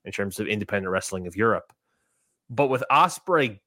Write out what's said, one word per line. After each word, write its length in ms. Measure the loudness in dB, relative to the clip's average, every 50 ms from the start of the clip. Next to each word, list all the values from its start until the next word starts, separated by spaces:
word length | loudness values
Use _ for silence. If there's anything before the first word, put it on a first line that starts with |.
| _
in 80 | -12 -6
terms 280 | -6 -6 -6 -4 -6
of 80 | -4 -4
independent 440 | -4 -4 -4 -4 -4 -4 -2 -2 -2
wrestling 340 | -2 -4 -4 -8 -8 -8
of 100 | -8 -4
Europe. 360 | 0 2 2 2 0 -2 _ _ _ _ _ _ _ _ _ _ _ _ _ _ _ _ _
But 180 | -2 0 0 0
with 160 | 0 -2 0 4
Ospreay 680 | 6 6 6 4 2 -6 -2 0 2 2 2 0 -2 -6 _